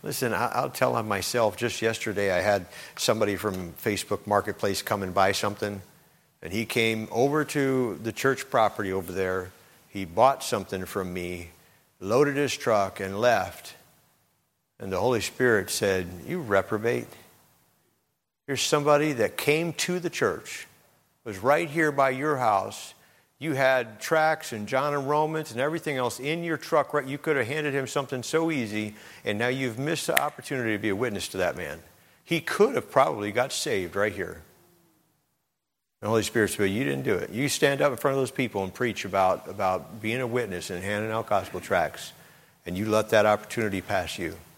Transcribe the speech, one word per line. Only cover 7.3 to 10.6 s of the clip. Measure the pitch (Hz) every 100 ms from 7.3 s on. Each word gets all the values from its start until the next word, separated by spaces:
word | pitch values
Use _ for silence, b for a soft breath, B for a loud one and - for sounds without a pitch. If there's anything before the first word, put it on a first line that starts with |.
| 151
to | 147 147 135 131 120 90
the | 113
church | - 135 131 -
property | 127 107 - 98
over | 95 87
there. | 90 92 92 90 b b b b
He | 101
bought | 90 85 131 135
something | - 110